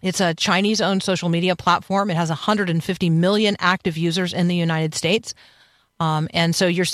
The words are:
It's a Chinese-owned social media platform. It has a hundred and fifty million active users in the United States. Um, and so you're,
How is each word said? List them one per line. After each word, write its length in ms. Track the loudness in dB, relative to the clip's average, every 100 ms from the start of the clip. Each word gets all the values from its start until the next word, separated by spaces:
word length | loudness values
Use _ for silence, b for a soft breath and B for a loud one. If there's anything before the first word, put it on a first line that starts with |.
It's 180 | -4 0
a 140 | 0
Chinese-owned 640 | 0 0 2 2 0 0 0
social 240 | 0 -2 0
media 260 | 0 0
platform. 560 | 0 0 0 0 -2 0
It 60 | -2
has 120 | -2
a 60 |
hundred 340 | -2 -2 0 0
and 140 | -2
fifty 260 | -2 -2 0
million 460 | 2 2 2 0 0
active 360 | 0 0 -2 -2
users 380 | -2 -2 -2
in 140 | 0 0
the 80 | 0
United 400 | 0 0 -2 -2
States. 360 | 0 0 -2 -14 b b b b b -4
Um, 260 | 0 0 0
and 220 | 0 0 2
so 100 | 2
you're, 200 | 2 -2